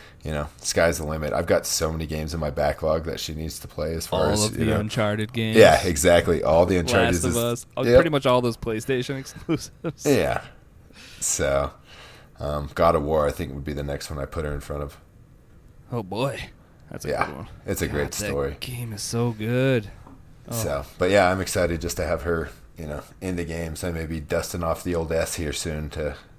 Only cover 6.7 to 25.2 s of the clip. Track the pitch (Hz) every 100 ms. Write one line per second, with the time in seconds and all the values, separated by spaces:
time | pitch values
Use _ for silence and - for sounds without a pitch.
6.7 | 92 82 120 - 117 123 117 120 120 -
7.7 | - 127 123 170 143 135 127 123 113 -
8.7 | 110 113 127 123 135 131 - - 156 -
9.7 | - 170 - 147 127 73 62 - - -
10.7 | - - - - - - - 71 69 69
11.7 | - - - - - - - 71 73 73
12.7 | - 85 82 73 78 73 71 80 69 69
13.7 | 71 71 71 - 73 69 - 76 71 -
14.7 | 73 71 - - - - - - - -
15.7 | - - 123 95 101 135 - - - -
16.7 | - - - - - - 67 - - -
17.7 | 95 80 71 71 - 101 69 69 78 -
18.7 | 123 120 104 - 117 120 110 107 123 135
19.7 | 127 101 - - - - - - 117 92
20.7 | 71 69 - 90 101 90 95 90 98 87
21.7 | 82 80 - 78 82 85 82 78 - -
22.7 | - 78 73 - - 95 87 85 82 82
23.7 | 78 92 82 80 80 76 85 80 92 85
24.7 | 80 90 85 80 80